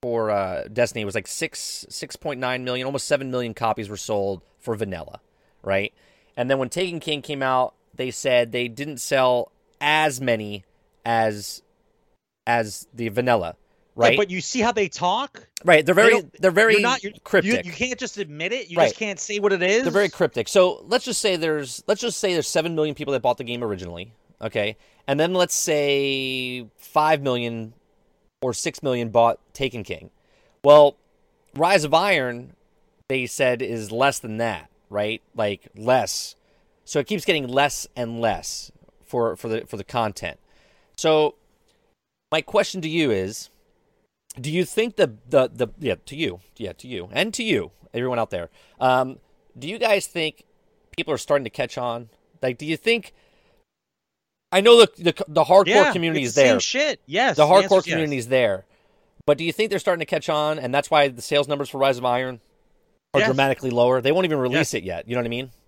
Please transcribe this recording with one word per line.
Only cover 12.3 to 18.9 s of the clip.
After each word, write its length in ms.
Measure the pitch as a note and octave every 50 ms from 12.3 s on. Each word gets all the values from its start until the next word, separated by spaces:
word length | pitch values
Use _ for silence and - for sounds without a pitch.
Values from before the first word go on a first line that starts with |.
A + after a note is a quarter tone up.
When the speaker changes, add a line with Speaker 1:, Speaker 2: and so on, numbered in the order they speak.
| _ _ _ -
Speaker 1:
as 400 | A#2+ A#2+ A2+ G#2+ G2+ - - _ _
the 140 | A2+ A#2+ A2+
vanilla, 460 | G2+ A#2 B2 B2+ A#2+ A2 F2 E2 - _ _ _ _ _ _ _ _
Speaker 2:
Yeah, 120 | - A#2 A#2+
Speaker 1:
right? 100 | - -
Speaker 2:
but 140 | G#3 G3
you 100 | F3+ F#3
see 180 | - - - B3+
how 120 | G#3+ A#3
they 180 | A#3+ A#3 G3+ E3+
talk? 580 | - - F3 F3 F#3+ A3+ C4+ C#4+ _ - - _ _ - -
Speaker 1:
Right, 220 | E3+ F3 D#3 D3+
they're 100 | C#3 F#3
Speaker 2:
They 60 | E3+
Speaker 1:
very, 120 | G#3+ A#3 A3+
Speaker 2:
don't, 280 | G#3 E3+ C#3 _ -
Speaker 1:
they're 100 | - F#3+
very 220 | E3+ F3+ A3 A3+ A3
Speaker 2:
you're 80 | G#3
not, 220 | G#3 A#3+ B3+ B3+ -
you're, 100 | G3 - - _
Speaker 1:
cryptic. 400 | - - F#3+ E3+ G3 A#3 A#3+ F3+
Speaker 2:
you, 80 | F3
you 60 | E3 -
can't 200 | A#3+ B3+ B3+ -
just 200 | B3+ A3 - G3+
admit 340 | G3 D#3 D3 D3 D#3+ F#3
it. 180 | A3+ B3 A#3+ E3
You 80 | E3+ E3+
Speaker 1:
Right. 80 | E3
Speaker 2:
just 120 | A#2